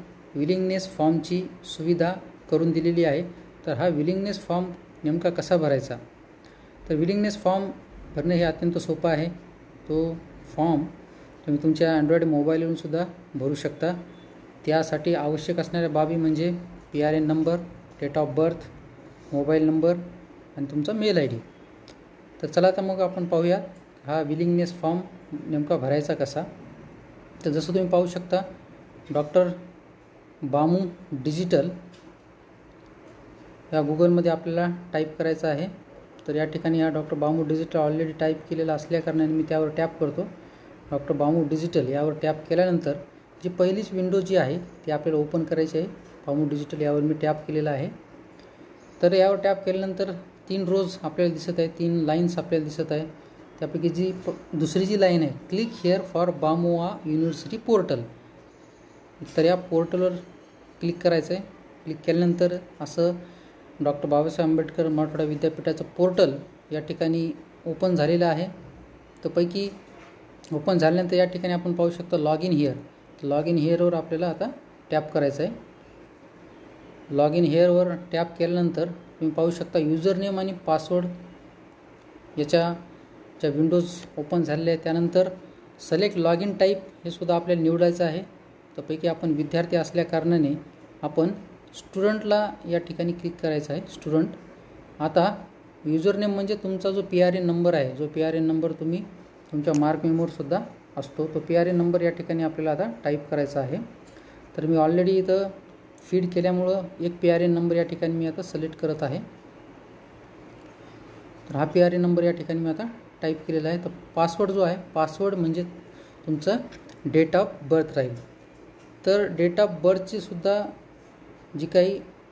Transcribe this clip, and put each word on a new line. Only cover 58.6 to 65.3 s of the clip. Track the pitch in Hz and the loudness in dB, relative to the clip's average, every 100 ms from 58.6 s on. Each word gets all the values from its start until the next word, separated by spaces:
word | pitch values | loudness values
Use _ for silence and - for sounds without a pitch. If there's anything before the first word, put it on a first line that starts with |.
| - - - - - - 151 - | -20 -20 -20 -20 -20 -20 -4 2
तर | 160 | 4
या | 180 | 2
पोर्टलवर | 180 165 170 180 180 175 - - - - - - | 0 0 0 0 0 -2 -8 -20 -20 -20 -20 -6
क्लिक | 170 170 | -4 0
करायचं | 175 165 156 | 2 2 0
आहे. | 185 196 - - - | -6 -8 -18 -20 -16
क्लिक | 156 151 - | -12 -4 0
केल्यानंतर | 165 175 175 180 180 - - | 2 4 4 2 0 -8 -12
असं | 151 - 170 175 - - - - - - | -6 0 0 0 -10 -20 -20 -20 -20 -4
डॉक्टर | 143 143 147 | -2 -2 2
बाबासाहेब | 143 160 160 160 | 2 2 0 2
आंबेडकर | 160 160 - 160 | 2 0 -2 0
मराठवाडा | 151 156 151 | 0 0 -2
विद्यापीठाचं | 151 | -2